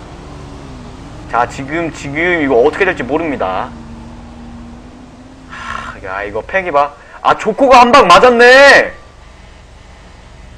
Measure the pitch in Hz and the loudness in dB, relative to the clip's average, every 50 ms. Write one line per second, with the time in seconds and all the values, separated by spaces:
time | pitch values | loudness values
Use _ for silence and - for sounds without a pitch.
0 | - - - - - - - - - - - - - - - - - - - - | -20 -20 -20 -20 -20 -20 -20 -20 -20 -20 -20 -20 -20 -18 -18 -18 -18 -20 -20 -20
1 | - - - - - - 117 117 120 120 - - 135 131 151 170 170 156 - - | -20 -20 -20 -20 -12 -6 -4 -4 -4 -4 -6 -12 -10 -8 -8 -8 -8 -8 -10 -12
2 | - 143 139 151 170 180 175 165 147 135 131 113 123 151 151 - 202 185 175 - | -14 -10 -6 -4 -4 -2 -2 -2 -2 0 0 2 2 0 0 -2 -2 -4 -4 -6
3 | 135 117 139 156 165 311 131 110 104 92 92 98 117 127 - - - - - - | -6 -6 -6 -6 -4 -6 -6 -6 -6 -6 -6 -8 -8 -10 -14 -18 -20 -20 -20 -20
4 | - - - - - - - - 120 - - - - - - - - - - - | -20 -20 -20 -20 -20 -20 -20 -20 -20 -20 -20 -20 -20 -20 -20 -20 -20 -20 -20 -20
5 | - - - - - - - - - - - - - - - - - - - 104 | -20 -20 -20 -20 -20 -20 -20 -20 -20 -20 -20 -16 -14 -14 -12 -12 -14 -16 -16 -14
6 | 98 95 95 98 101 104 101 110 104 - - 190 180 180 143 143 143 143 - - | -12 -10 -10 -8 -8 -8 -8 -10 -8 -6 -6 -6 -6 -2 -2 -2 -2 -2 -6 -12
7 | - - - - - - 151 - - 202 - - 277 254 262 247 240 240 269 277 | -20 -20 -18 -4 -2 -2 -2 -2 -4 -6 -2 0 2 6 6 6 6 6 4 4
8 | 220 - 175 196 214 247 240 233 240 247 254 269 285 277 247 160 110 92 - - | 4 4 4 4 4 4 4 4 6 6 6 6 6 6 6 4 2 -2 -8 -16
9 | - - - - - - - - - - - - - - - - - - - - | -20 -20 -20 -20 -20 -20 -20 -20 -20 -20 -20 -20 -20 -20 -20 -20 -20 -20 -20 -20
10 | - - - - - - - - - - - | -20 -20 -20 -20 -20 -20 -20 -20 -20 -20 -20